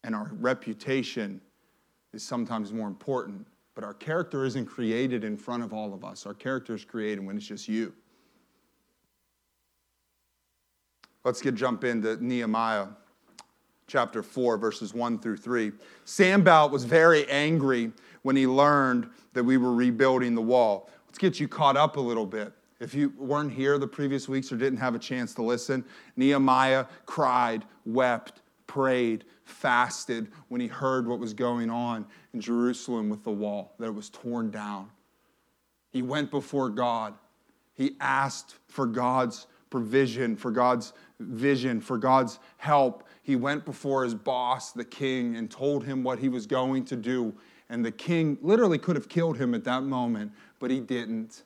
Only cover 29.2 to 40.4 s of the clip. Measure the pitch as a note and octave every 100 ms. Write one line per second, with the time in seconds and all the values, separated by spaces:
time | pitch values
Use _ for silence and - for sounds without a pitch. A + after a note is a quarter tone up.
29.2 | - _ - - C#3 A#2+ B2 - - A2+
30.2 | A2 - _ - A#2+ - C3 C3 A#2 A#2+
31.2 | A#2 G#2+ B2 A#2+ A2+ A#2 A#2+ A2+ G2+ -
32.2 | _ A#2+ G#2 A#2+ A#2+ B2 - A#2+ G#2+ G#2+
33.2 | A2+ G#2 G#2 G2+ F#2+ - A2+ G#2 G#2 -
34.2 | A#2+ A#2+ A2+ G#2+ G#2 G2+ G2+ _ _ _
35.2 | _ _ _ _ _ _ _ C3 B2+ D3+
36.2 | C#3 C#3+ C3+ C#3+ C3 G#2+ B2 A#2 G#2+ G#2
37.2 | _ _ _ _ _ - C#3 C3+ C#3 C3+
38.2 | C#3 - - - _ - B2+ A#2+ B2 C3
39.2 | B2 - - _ _ C3 A2 C3 C3 A#2
40.2 | A#2+ G#2+